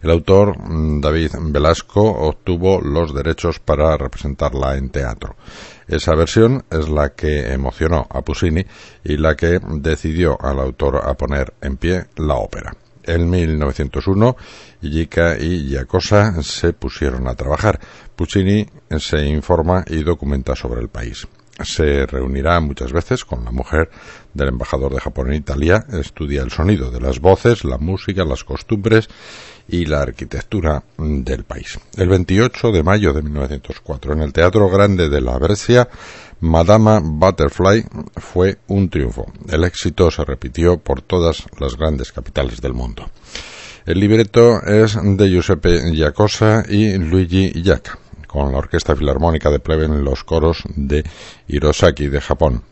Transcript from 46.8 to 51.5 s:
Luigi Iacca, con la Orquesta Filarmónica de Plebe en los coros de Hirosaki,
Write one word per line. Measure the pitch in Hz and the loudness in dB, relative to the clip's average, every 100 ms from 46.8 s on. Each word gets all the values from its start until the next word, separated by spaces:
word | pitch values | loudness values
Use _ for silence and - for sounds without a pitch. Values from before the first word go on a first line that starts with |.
| 107 95 | 2 0
Luigi | 80 92 90 92 95 76 | 2 2 2 2 2 0
Iacca, | 87 76 - - - - - | 0 0 -2 -18 -18 -20 -8
con | 73 69 | -4 -2
la | 67 | -2
Orquesta | 71 85 - 73 | -2 -4 0 0
Filarmónica | 71 65 82 80 73 | 0 0 0 2 2
de | 71 | 0
Plebe | 69 78 | 0 0
en | 78 76 | 0 0
los | 69 65 | 0 -4
coros | - 82 78 82 - | -2 0 2 0 -6
de | 73 69 73 78 - - - | -6 -2 -2 -2 -12 -20 -20
Hirosaki, | - | -6